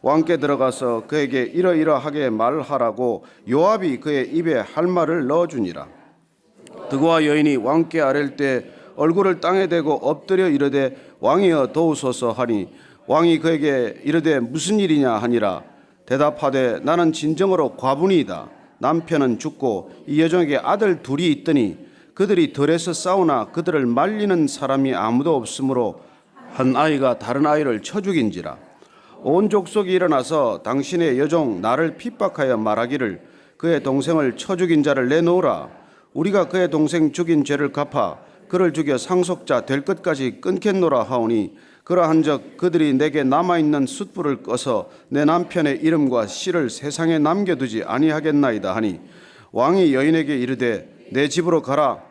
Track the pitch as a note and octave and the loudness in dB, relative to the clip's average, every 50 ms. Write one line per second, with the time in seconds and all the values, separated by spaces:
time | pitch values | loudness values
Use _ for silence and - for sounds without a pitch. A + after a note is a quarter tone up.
0 | - B2+ C#3+ D#3+ D#3+ D#3+ F3 D3+ C3+ C#3+ C#3+ C3 C3+ C3 A#2+ - C3+ B2 A#2 A2+ | 2 2 2 2 2 2 0 0 0 0 0 2 0 -2 -2 -2 -2 -2 -2 -2
1 | A2+ - D3 D3+ C#3+ C3 B2 C3 B2 A2+ - E3+ F3+ F#3 F3 D#3+ D#3 D#3+ D3+ C3+ | -4 -4 -2 -2 -2 0 0 -2 -2 -2 -2 0 2 2 2 2 2 2 0 0
2 | B2+ D3+ C#3+ D3+ C#3+ B2+ A2+ G#2+ A2+ A#2+ C#3 D#3 C3+ - C#3+ C3 A#2+ A2+ G#2 G#2+ | -2 -4 -4 -2 -2 -2 0 0 0 0 0 -2 -4 -4 -2 -2 0 -2 -2 -2
3 | B2+ B2 A2 F2+ - - - _ _ - B2 C#3+ E3 G3 A3 G#3+ F#3+ E3 C3 A#2+ | -2 -2 -2 -4 -8 -16 -20 _ _ -2 0 2 2 2 2 0 -2 -2 -4 -4
4 | - D3+ D3 C#3 B2+ - C3+ E3 E3+ E3 D#3 A#2+ G2+ - - D3+ E3+ F3+ F3+ F3+ | -4 -4 -2 -2 -2 -2 -2 -2 -2 0 0 0 -2 -2 -4 -2 0 0 2 0
5 | D#3+ D3 E3 F3 C#3+ B2 D3 E3+ F3 D#3+ D#3 B2+ G#2+ F2+ E2+ D2+ C#2+ - - - | 0 0 0 -2 -2 0 0 0 0 0 -2 -4 -4 -4 -6 -10 -14 -16 -18 -20
6 | - - _ _ _ _ _ _ _ _ _ _ - - - - - - - C3+ | -20 -20 _ _ _ _ _ _ _ _ _ _ -20 -20 -20 -18 -10 -6 -2 0
7 | D3 E3 E3 E3 D#3 D3+ D3 D3+ D3 D3 C#3+ B2+ G#2 B2+ D3 D#3+ E3 D#3+ - D#3+ | 2 4 4 4 4 4 4 4 4 4 2 2 0 0 2 2 0 0 0 0
8 | D3 C3+ C3+ C#3+ D3 C#3 C#3 - C#3+ C3+ C3 A#2+ - - - - - - - - | 0 2 2 0 -2 -4 -4 -2 -2 0 0 -2 -4 -8 -20 -20 -20 -20 -6 -2
9 | D3 D#3+ E3 F#3+ G3 F#3+ F3+ D3 - E3 F#3 F#3+ G3 E3+ E3+ E3+ D3 D3+ D3 - | 0 0 2 2 2 2 0 0 0 0 0 2 0 0 0 0 0 0 -2 0
10 | - C3 D#3+ - - - F#3+ F#3 F#3 F3+ D3 C#3 C#3+ C#3+ C#3 C#3+ C3+ B2+ C3 - | 0 -2 -2 -4 -2 -2 0 0 2 2 2 2 0 0 0 0 -2 -2 -4 -8
11 | - - - _ - G#2+ C#3+ F3+ G3+ F#3 E3 D3+ C3 A#2 - D3+ E3 E3 D3+ C3+ | -20 -20 -18 _ 0 2 2 4 4 4 4 2 0 0 0 0 2 2 0 0
12 | - C3 A#2+ - C3 A#2 A2+ A#2 B2+ A#2 A2+ G#2 F#2 F2 - - - - - _ | -2 -4 -4 -2 -2 -4 -2 -2 -2 -2 0 -2 -2 -6 -12 -20 -20 -20 -20 _
13 | _ - A#2+ D3+ E3+ E3+ E3 D#3 - E3 E3 D3+ D3 D3+ C#3 C3 A#2+ G#2+ - - | _ 0 0 2 4 4 2 2 2 0 0 0 0 0 0 0 -2 -2 -4 -6
14 | - C3+ D3+ E3+ D3 D#3+ D3+ C3+ A#2+ A#2 C3+ D#3 - F3 G#3+ G#3+ G3+ F3 D#3 D3 | -4 -2 -2 0 2 2 0 0 0 -2 -6 -6 -2 0 0 0 2 2 2 2
15 | C#3 B2+ A2+ G#2+ G#2+ A#2+ A#2+ A#2 G#2+ G2+ F2+ C#2+ - - - - - _ _ _ | 2 2 0 0 0 0 0 2 0 0 -2 -4 -10 -16 -20 -20 -20 _ _ _
16 | _ - B2 C3+ D3 D3 D3 D3 - C#3 C3 C3+ C3 A#2+ A2 D#2 D2 C3 D#3+ F3 | _ -4 0 2 2 0 0 0 -2 0 0 2 0 0 -2 -2 0 0 2 2
17 | F3 D#3+ D#3+ D#3+ D3+ D3+ D#3+ C#3+ F#3+ G3 F#3 F3 D3+ B2 - - - C3 C#3 C#3 | 2 2 0 0 -2 -4 0 0 2 2 2 2 0 -2 -2 -2 -2 -2 0 2
18 | E3+ G3 G3 E3 C3 G2+ F#2 D#2 - - - - - - _ _ - C3+ D#3 E3 | 2 2 2 2 2 0 -6 -10 -12 -16 -20 -20 -20 -20 _ _ -2 0 0 0
19 | E3 E3 E3 D3 C#3 B2+ A#2 - - D#3+ - - C#3 B2+ G#2+ F#2 - - - - | -2 -2 0 0 2 2 0 -2 -4 -10 -8 -4 -2 -2 -2 -2 -6 -12 -20 -20
20 | - - D3 D3+ D#3+ E3 D#3+ F#3 E3+ C#3+ D3 C3 - C3+ F3+ G#3 A3 G3+ F3+ C3+ | -10 -4 0 2 2 2 4 2 2 2 0 -2 0 0 0 2 2 0 0 -2
21 | - - C3+ C#3+ F3 E3+ C#3+ C#3 - E3+ D#3 C#3+ A#2 G2 D#2 - - - - - | -4 -6 -4 -2 0 0 0 0 0 0 2 2 2 0 -4 -8 -18 -20 -20 -20
22 | - _ _ - F#3+ G3 G#3 F3 D#3+ C#3 - - C#3 D3 E3 E3+ E3+ F3+ E3 - | -20 _ _ -2 0 2 4 2 2 0 2 0 2 2 2 0 0 -4 -6 -4
23 | - F#3 F#3 G3 F#3 D#3+ C#3+ B2 G#2+ - - E3+ E3 F3 D#3 D3+ C3+ A#2+ A#2+ B2+ | -2 0 2 2 2 2 2 0 -2 -4 -6 -4 -4 0 0 0 0 2 2 2
24 | D3+ F#3+ G#3+ G#3+ G#3 G3+ F#3 E3 D#3 C#3 - - C#3+ C3 C3+ C3+ C3+ C3+ B2+ F2 | 0 0 0 -2 0 0 2 2 2 0 -2 -4 -2 -2 0 0 2 0 0 0
25 | G2+ A2 A#2 B2 C#3+ E3+ D#3+ C3+ A2+ G#2+ - - C3+ C3 C3+ B2 A#2+ G2+ E2+ - | 0 0 0 2 2 2 0 0 -2 -4 -8 -4 -4 -2 0 0 -2 -2 -4 -8
26 | - - - _ _ _ _ - - - - - C3 C3 B2+ B2+ D3 D#3 D3+ C#3 | -18 -20 -20 _ _ _ _ -20 -20 -18 -4 0 0 2 2 4 2 2 2 2
27 | C3+ B2+ A#2+ - - G#2+ B2 C#3 D3+ D3+ D3+ D3+ D3+ C3+ A#2 G#2 - - - G#3 | 2 0 0 0 -4 -4 -2 0 2 2 2 2 2 0 -2 -2 -4 -6 -8 -6
28 | F#3 G3 F#3+ D#3 A#2+ G#2+ F2+ F2+ D#2+ D#2 C2+ - - - - _ - _ - - | -4 0 0 0 0 0 -2 -6 -10 -12 -12 -14 -18 -20 -20 _ -20 _ -20 -20
29 | - - - - - B2+ D3 F3+ G#3+ G#3 F#3 G#3 F3+ E3+ - G#3+ G3+ F#3 F#3 F#3 | -20 -20 -20 -8 -2 0 2 2 2 2 2 0 -2 0 -4 -2 -2 0 0 0
30 | F3+ F3 D#3 C3 B2+ B2+ D#3+ D#3 C3+ A#2 G2+ E2+ - G#2 B2 C#3 C#3 C#3 F#3 F3 | 2 2 0 0 0 0 -2 0 0 0 -2 -4 -6 -4 -2 -2 -2 -2 -2 0
31 | E3+ D#3 B2+ B2+ C#3+ D3+ E3 E3+ D#3 B2 G#2 F2+ F#2+ A2 B2 C#3 E3 D#3+ - - | 0 2 2 0 0 2 2 0 0 0 -2 -2 0 0 0 0 0 -2 -4 -6
32 | - A#3+ A#3 - G#3 F#3 - - C#3+ C3 B2 A2 A2 A2 G#2+ G#2+ A#2 A#2+ C#3 C#3+ | -12 -12 -6 -2 -4 -4 -2 -2 0 0 0 0 0 0 0 0 -2 -2 -2 -2
33 | C3 G#2+ F2+ E2 - - - - - _ _ _ - E3+ E3+ C#3+ - C#3 C3 C#3 | -2 -4 -4 -8 -14 -20 -20 -20 -20 _ _ _ -2 0 0 0 0 0 -2 0
34 | C3+ D#3 E3+ D#3+ D3 C3 A2+ - - - F#3+ E3+ F#3 F3 E3 D3+ C#3+ D3+ C#3+ C3+ | 0 0 0 2 2 0 -2 -4 -6 -6 -2 -2 2 2 2 2 4 2 2 0
35 | B2+ B2 C#3+ E3 E3 E3+ F3 F3+ F3 C#3+ G#2 E2 C#2 - - - - - _ _ | 0 2 2 2 2 4 2 2 2 2 0 -2 -6 -12 -18 -20 -20 -20 _ _
36 | _ _ _ C3+ D#3+ G3 G3 G3+ F3 C3+ E3+ F#3 F3+ E3+ D3 D#3 D#3 D3 D#3 E3+ | _ _ _ -4 -2 0 2 0 0 0 0 0 0 0 2 0 0 0 2 0
37 | D#3 D3+ C#3 - F3 E3 E3+ D3+ C#3 C#3 C#3+ C#3 D3 C#3 C#3 C#3+ D3 C#3+ - C#3+ | 0 0 0 -2 0 0 2 0 2 0 0 -2 -2 -2 -2 -4 -6 -2 -2 -2
38 | A2 F2+ C#2+ - - - - - - - - F3+ F#3 F3 C#3+ D#3 D3+ C#3+ C#3 B2 | -2 -2 -4 -10 -18 -20 -20 -20 -12 -4 0 0 2 2 0 0 -2 0 -2 -2
39 | - - F3+ F3+ F3+ E3+ F3+ - - - D3 A#2+ G#2+ - C3+ C#3 C#3 - G3 F#3+ | -2 0 0 0 0 0 -2 -6 -2 0 0 0 0 0 -4 -4 -2 -4 -6 -4
40 | - F3+ D#3+ C3+ C3+ B2 G#2+ - - - F#3 F#3 F3+ G#3+ G3 F#3+ F3+ D#3+ C#3 B2 | -2 -4 -2 -2 -2 -6 -6 -6 -4 -4 -4 0 0 0 2 2 2 2 2 2
41 | A2 G2+ B2+ B2 A2+ A2 A#2 A2 G2+ - - - - - - _ _ - E3+ F3+ | 0 0 0 0 0 2 2 0 0 -2 -8 -16 -20 -20 -20 _ _ 0 2 2
42 | E3+ D#3 D#3+ D#3+ D#3 D3 D3 B2+ - - - - - F3+ D#3+ E3+ D#3+ D3 C3+ C3 | 4 4 4 4 4 2 0 -2 -4 -12 -10 -4 -2 0 2 2 2 2 2 2
43 | D3 D#3 C3+ D3+ C#3+ C3 C3+ D3+ F3 F3+ F3 E3+ D#3 D3 D3+ E3+ F3+ F3 - - | 2 2 0 0 0 2 2 2 2 2 2 2 2 2 2 0 0 -2 -4 -10
44 | G#3 F#3+ - G3 E3 D3 C#3 - - - A2+ B2 - C#3 A#2+ G2+ F2 - - - | -12 -10 -8 -6 -4 -4 -4 -4 -4 -4 -4 -4 -2 -2 -2 -2 -2 -6 -16 -20
45 | _ _ C3 C#3 C#3+ D3+ D#3+ F3 F3 E3+ - F3+ D#3 D3 C#3 - D3+ D#3+ E3 D#3+ | _ _ -2 0 2 2 2 2 0 -2 -2 -2 0 0 -2 0 0 0 2 2
46 | D3 C3 B2 A#2+ A2 G2+ - - - F#3 F3 F3 D3 A#2 - - C3+ D3 C#3+ - | 2 2 2 0 -2 -2 -6 -8 -6 -2 -2 -2 -2 -2 -6 -8 -10 -10 -6 -2
47 | E3 E3 E3 D#3 D3 D3+ E3+ G3 G#3 F#3 F3 B2+ C3+ B2 G#2+ A2 - - F#2+ C3 | 0 0 2 2 2 2 0 0 0 -2 -2 -2 -2 -4 -4 -6 -4 -4 -2 0
48 | D3+ D#3+ D3+ D#3 D3 D#3+ D3 D3 C#3+ C3 A2+ G#2 F#2 F#2+ F#2 A2+ A2+ G#2 - E3+ | 2 2 0 0 0 0 2 2 2 2 0 -2 -2 -4 -2 -2 -2 -2 -4 -6
49 | - - - - - - - - - _ - A2 B2 C#3+ F3 G3 F#3 D#3 C3+ C3 | -12 -20 -20 -20 -20 -20 -20 -20 -20 _ -2 0 2 2 4 4 4 4 2 2
50 | C3+ D#3 D#3+ D#3+ D#3 C#3 D3+ C3 B2 A#2+ C3+ A2+ B2 A#2+ A2 F#2+ E2+ - - - | 2 2 2 0 0 -2 -2 -4 -2 -4 -4 -2 -2 -2 -2 -4 -8 -14 -20 -20
51 | - - - C3 C#3+ D3 C#3 E3+ E3+ E3+ E3+ D#3+ - - C3+ D3 D3+ C3+ A2+ - | -20 -6 -2 0 0 0 0 -2 0 2 0 0 0 0 0 0 0 0 0 -4
52 | - - | -10 -20